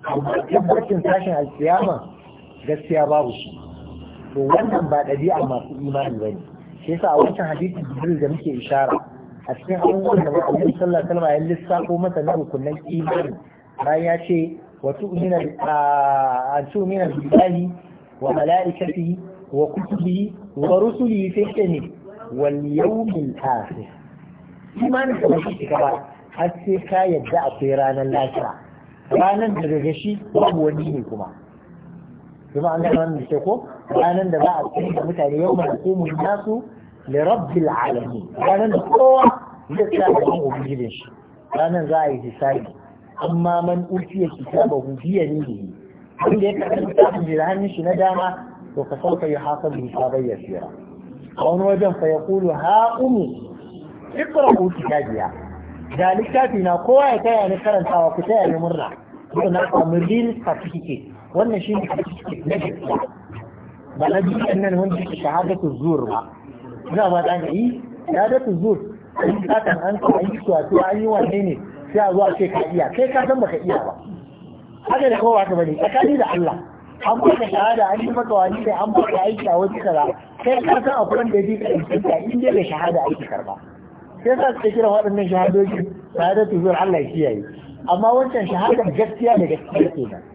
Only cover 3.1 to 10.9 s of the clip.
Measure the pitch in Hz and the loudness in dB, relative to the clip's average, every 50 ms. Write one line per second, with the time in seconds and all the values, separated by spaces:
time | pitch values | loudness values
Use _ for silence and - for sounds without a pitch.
3.1 | 151 151 143 123 107 - - - - - - - - - - - - - - - | 2 2 2 0 -6 -10 -14 -16 -16 -16 -18 -18 -18 -18 -16 -16 -16 -16 -16 -18
4.1 | - - - - - 139 135 135 - 240 233 214 196 175 165 143 147 147 139 - | -18 -18 -18 -8 -4 -2 0 2 2 2 2 2 0 -2 0 0 0 0 0 -2
5.1 | 143 139 147 165 - 151 - 135 127 120 - - 135 131 143 143 139 139 135 131 | -2 0 0 0 0 0 -2 -2 -2 -6 -6 -10 -12 -8 -6 -4 -4 -2 -4 -4
6.1 | 120 107 107 107 101 90 85 - - - - - - - - - 165 170 - 180 | -4 -4 -6 -6 -6 -8 -12 -16 -20 -20 -20 -20 -20 -12 -6 -6 -4 0 0 2
7.1 | 151 - - - - - 180 156 156 147 175 185 175 170 151 131 135 131 151 170 | 4 4 4 4 2 -4 -4 -4 -2 -4 -4 -6 -4 -8 -10 -10 -8 -4 -2 -2
8.1 | 170 147 147 139 156 156 - 156 131 123 - - 143 139 135 123 - - - - | 0 0 0 -2 -2 -4 -4 -6 -6 -6 -4 -2 0 2 2 2 0 -2 -4 -10
9.1 | - - - - - - - - 131 - - - 190 180 175 180 190 196 190 - | -20 -20 -20 -20 -20 -16 -10 -10 -10 -10 -4 -4 -2 2 2 2 2 2 2 4
10.1 | 214 180 160 151 143 175 - - 147 - - - - - 180 180 | 4 4 4 4 0 0 2 2 0 2 2 0 2 2 0 2